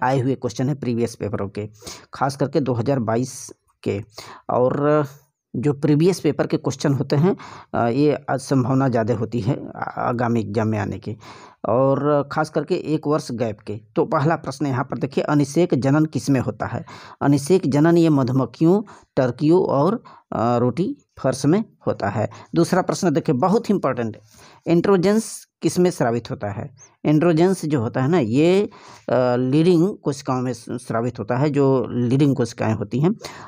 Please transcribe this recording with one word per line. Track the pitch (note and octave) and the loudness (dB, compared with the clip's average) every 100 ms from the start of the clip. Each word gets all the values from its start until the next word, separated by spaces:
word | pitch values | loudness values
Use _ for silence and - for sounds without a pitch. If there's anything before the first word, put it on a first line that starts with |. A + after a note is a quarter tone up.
आए | B2 C3+ | 0 0
हुए | B2+ B2 | 0 -2
क्वेश्चन | B2 - C3 | -4 -4 -4
हैं | C#3 | -2
प्रीवियस | B2+ A#2 A#2 - | -4 -2 -2 -4
पेपरों | G2+ G#2 G2 | -6 -6 -6
के, | G#2 G#2 - - - - | -8 -12 -12 -20 -20 -18
खास | - C3+ C3+ | -4 -4 -2
करके | C#3 D#3+ | -2 -2
दो | B2+ | -2
हज़ार | A#2 A#2 C#3 | -2 0 -2
बाईस | A2 A2+ C3 - - - _ _ | 0 -2 -4 -8 -18 -20 _ _
के। | A2 G2+ G2+ - - - - | -8 -8 -8 -18 -20 -20 -4
और | A#2+ B2 C#3 D3 D3+ C#3 - _ _ _ C3 | 0 0 0 0 2 0 -6 _ _ _ -4
जो | C3+ | -2
प्रीवियस | C#3 C3 D3 F3 F3 | 0 2 4 4 2
पेपर | D3+ - - | -2 0 -2
के | - | -2
क्वेश्चन | C3+ - D3+ | -2 -2 0
होते | C3 B2 C#3+ | 0 0 2
हैं, | F3 - - - - | 2 0 -6 -20 -6
अ, | - A#2 | -2 0
ये, | B2 D3 | 2 2
अ, | C#3 - C3+ | 2 -2 -6
संभावना | - C3+ A#2 C3 C3+ | 0 0 2 2 2
ज़्यादा | A#2 A2 G#2+ | 0 0 -2
होती | A2 A#2+ | -2 -4
है, | G#2 - - - | -2 -4 -6 -10
आ-, | |
आगामी | - - A#2+ A#2+ A#2 A#2 | -10 -4 -4 -2 0 -2
एग्जाम | G#2 G#2 A2 | -2 -2 -2
में | G#2+ | -2
आने | G2+ F#2+ | -4 -8
की, | - G#2+ - - - _ - | -10 -14 -16 -20 -20 _ -2
और | A#2 C3+ C3+ D3 D3 C#3+ | 2 2 2 0 0 -2
ख़ास | D#3 D#3 | -4 -2
करके | E3 D3+ F3+ | -4 -4 -4
एक | - D3+ D3+ | -2 -4 -2
वर्ष | D3+ - | -2 -4
गैप | A#2 A#2 G2+ | -6 -6 -6
के। | - G#2+ _ - | -10 -12 _ -2
तो | A3+ | 0
पहला | D#3+ C#3+ D#3+ | 0 0 0
प्रश्न | F3 E3+ C#3+ | -4 -6 -4
यहाँ | C3 | -2
पर | C#3+ - | -4 -4
देखिए, | D3+ - | -4 -4
अनिषेक | - D3 C#3+ E3 F3+ | 0 0 2 0 2
जनन | C#3+ C3+ D3 D#3 | 2 2 2 2
किस | D3 - | -2 0
में | C3+ | 0
होता | A2+ - - | 0 -4 -6
है? | A#2 - - - - | -8 -10 -18 -20 -4
अनिषेक | C3+ C#3+ C#3+ F#3 D3 | 0 2 2 2 2
जनन | C#3+ D#3+ E3+ | 2 4 4
ये | E3 | 4
मधुमक्खियों, | C#3+ B2+ C3 B2 - E3 G3+ G3+ - _ - | 4 2 0 -2 0 2 2 0 -14 _ 0
टर्कियों | B2+ - D3+ F3+ | 0 2 2 4
और, | - C3 D#3+ A3+ - - - | 4 2 0 0 -8 -20 -10
अ, | - A#2 A#2+ | -2 0 2
रोटी | B2 B2 G#3 C#4+ _ - | 0 0 -4 -6 _ -6
फर्स | C3+ C3 C#3 | -4 -2 2
में | F#3+ A3 _ - | 2 0 _ -6
होता | - - | -4 -2
है। | B2+ G2+ - - D#3+ | -2 -4 -6 -6 0
दूसरा | E3 F#3 | 2 2
प्रश्न | F#3+ D3+ F3+ | 0 0 0
देखिए, | D#3 D3+ B2+ | 0 0 0
बहुत | F3+ A3 A#3+ | 2 0 0
इंपॉर्टेंट, | G3 C#3 B2 A2+ - _ - - - - | 0 0 -2 -4 -8 _ -20 -20 -14 0
एंड्रोजेंस | E3+ - G3 F3+ G#3+ - - - _ | 2 4 4 4 2 -2 -12 -18 _
किस | D#3+ F3 | -4 2
में | F3+ | 0
स्रावित | - B2 A#2 - | 2 -2 -2 -6
होता | C3+ G#2 | -8 -8
है? | G2 - - _ _ - | -8 -12 -14 _ _ 2
एंड्रोजेंस | D3+ E3+ D#3+ F3+ F#3 D#3+ | 4 4 4 2 2 -2
जो | C#3+ | -2
होता | A2 C3 | -2 -2
है | C3 | 0
ना, | F3+ | 2
ये, | G#2+ B2 D#3+ F#3+ G#3 - - - - | 2 2 4 4 0 -6 -20 -18 -2
अ, | B2 B2 B2 | 0 2 2
लीडिंग | B2+ D3 E3 E3+ F#3 G#3+ | 2 2 4 4 2 0
कोशिकाओं | - C#3 - C3 | -6 -6 -4 -4
में | B2+ | -4
स-, | A#2+ - | -6 -8
स्रावित | A#2+ - A2+ B2 A#2+ | -10 -4 -4 -2 -6
होता | G#2 B2 | -4 0
है, | D3+ | 0
जो | C#3+ C3+ C3+ - | 2 2 2 0
लीडिंग | A#2+ B2 C3+ D3 B2+ | -2 0 2 2 2
कोशिकाएं | A#2 - A2 | -2 -2 -2
होती | A2 G#2+ A#2+ | -2 -2 0
हैं। | E3+ A#3 - - | 0 0 -8 -18